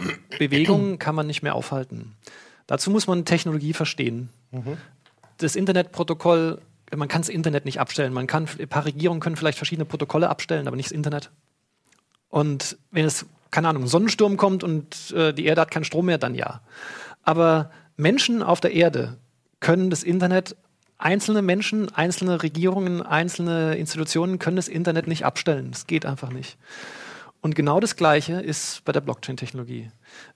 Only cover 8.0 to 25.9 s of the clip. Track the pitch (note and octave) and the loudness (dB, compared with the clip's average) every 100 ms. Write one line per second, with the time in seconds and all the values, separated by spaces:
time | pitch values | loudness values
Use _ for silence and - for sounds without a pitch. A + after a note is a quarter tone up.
8 | C3+ B2+ B2+ D#3 D#3+ - D3 D3 D3 C#3+ | -2 -2 -2 -2 -2 -6 -6 -4 -2 0
9 | E3+ E3 E3 D#3+ D#3 - D3 D#3+ D#3 D3+ | 0 0 -4 -2 -2 -2 -4 -4 -4 -6
10 | D3 D#3 E3+ D3+ - D#3+ C3+ B2+ C3+ D#3 | -2 2 2 0 -2 -4 -2 -6 -6 -4
11 | D3 D3 - _ _ _ _ _ _ _ | -4 -4 -8 _ _ _ _ _ _ _
12 | _ _ _ D3+ D3 C#3 - - _ E3+ | _ _ _ 0 2 0 -4 -10 _ 0
13 | D#3 - - _ _ D#3+ E3 D3+ B2 D#3+ | 0 0 -6 _ _ 0 2 2 2 4
14 | A3 - G#3 F#3+ G3 F#3+ F3+ D#3 D3 - | 4 4 4 4 2 2 0 -2 -4 -12
15 | - E3+ D#3 C#3+ D3+ E3 D#3+ D#3+ D#3 D#3 | -4 0 2 2 2 2 2 -2 -2 0
16 | F3+ E3 B2+ B2 - - - - - - | 2 0 -2 -4 -6 -8 -14 -18 -16 -16
17 | - - - D#3+ E3 D#3+ D#3 - _ - | -16 -4 0 4 6 4 0 -8 _ 0
18 | D#3 C4+ - A#3 - F3 F3 D#3+ E3+ C3+ | 4 4 2 0 2 2 2 4 4 2
19 | A#2+ B2 _ _ _ _ - F3 F#3 E3 | -4 -8 _ _ _ _ 2 4 2 0
20 | F3 F3+ F3+ F#3 F#3 - _ _ _ - | 0 2 2 2 0 -8 _ _ _ -4
21 | D#3 G3+ G3+ G#3+ F#3+ F#3 G#3+ G#3+ G3 - | 0 2 2 2 4 2 0 -2 -2 0
22 | E3+ F3 F#3 E3+ D#3+ D3+ F#3 F#3+ F#3 F3 | 0 0 0 0 0 0 2 2 0 -2
23 | - D#3 F3 - F3 E3 D#3+ D#3 D#3 D#3+ | 0 0 0 -2 -2 0 0 -2 -4 -4
24 | D#3 E3 F3 F#3 - F#3 E3+ E3 F3 E3 | -2 0 0 0 0 -2 -2 -2 0 0
25 | E3 D#3+ C#3 - - C#3+ C3 B2 - | -2 -2 -2 0 0 -2 -4 -10 -4